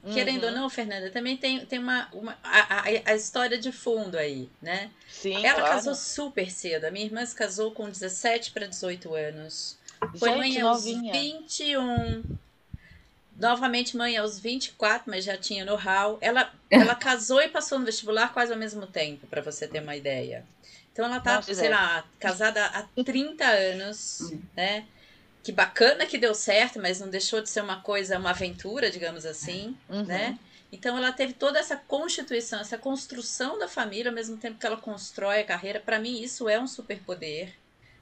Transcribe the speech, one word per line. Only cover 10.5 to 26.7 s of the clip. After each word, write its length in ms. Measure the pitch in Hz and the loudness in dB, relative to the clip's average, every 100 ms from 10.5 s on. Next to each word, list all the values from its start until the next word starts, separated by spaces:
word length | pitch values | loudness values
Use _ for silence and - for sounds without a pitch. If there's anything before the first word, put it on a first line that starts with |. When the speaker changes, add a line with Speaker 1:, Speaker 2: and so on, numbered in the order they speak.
| 254 | 2
Speaker 2:
aos 240 | 226 233 214 | 4 4 2
Speaker 1:
novinha. 260 | 233 233 | -4 -2
Speaker 2:
vinte 520 | 269 294 320 320 - | -2 -2 -6 -8 -4
e 140 | 294 277 | 0 0
um. 460 | 247 240 233 226 - - - _ _ - - - _ _ _ - | 2 0 0 -4 -6 -10 -14 _ _ -20 -18 -20 _ _ _ -2
Novamente 600 | 226 240 262 240 247 240 | 2 4 2 0 -2 -2
mãe 180 | 240 226 | 0 0
aos 220 | 214 202 | -2 -4
vinte 280 | 220 254 - | -6 -4 -6
e 40 | |
quatro, 380 | - 214 233 240 | 0 2 2 0
mas 120 | 190 190 | -4 -4
já 100 | 190 | -4
tinha 280 | - 202 190 | -4 -6 -2
know-how. 520 | 202 190 190 208 214 | -2 2 4 2 2
Ela, 320 | 226 247 240 - _ | 2 2 2 -4 _
Speaker 3:
É. 80 | 208 | 10
Speaker 2:
ela 160 | 233 240 | 10 6
casou 460 | 262 247 214 262 | 2 0 4 4
e 80 | 311 | 4
passou 280 | 311 294 269 | 2 -2 0
no 80 | 240 | 0
vestibular 460 | 220 214 220 240 | -2 0 2 2
quase 180 | 247 240 | 2 0
ao 40 | 226 | 0
mesmo 300 | 220 208 190 | -4 -8 -6
tempo, 400 | 180 151 143 127 | -4 -4 -6 -8
pra 140 | 151 | -6
você 260 | 151 147 151 | -6 -6 -6
ter 140 | 156 | -6
uma 140 | 151 147 | -8 -6
ideia. 500 | 139 131 120 117 - _ - - _ | -4 -4 -4 -8 -14 _ -20 -20 _
Então, 140 | - 240 | -4 -2
ela 140 | 247 | 0
tá, 160 | 240 247 | 2 2
Speaker 1:
Nossa, 160 | 196 | 0
Speaker 2:
sei 160 | 190 220 | 2 4
Speaker 1:
é. 20 | |
Speaker 2:
lá, 360 | 214 175 165 - _ | 6 4 2 -4 _
casada 460 | 208 180 220 214 208 | -2 2 2 2 0
há 160 | 208 214 - | -2 -4 -4
trinta 420 | 254 262 294 311 269 | 0 0 -2 0 4
anos, 760 | 208 190 190 196 214 - - 170 | 6 4 0 -6 -8 -8 -8 -8
Speaker 3:
Hum. 100 | 156 - - | -10 -10 -2
Speaker 2:
né? 300 | 190 208 214 - - - _ _ | -2 -2 -6 -20 -20 -20 _ _
Que 80 | - | -2
bacana 540 | 190 180 - 240 294 370 | 2 4 8 8 8 2
que 120 | 269 | 2
deu 160 | 233 214 | 2 2
certo, 440 | - 202 247 | 4 6 4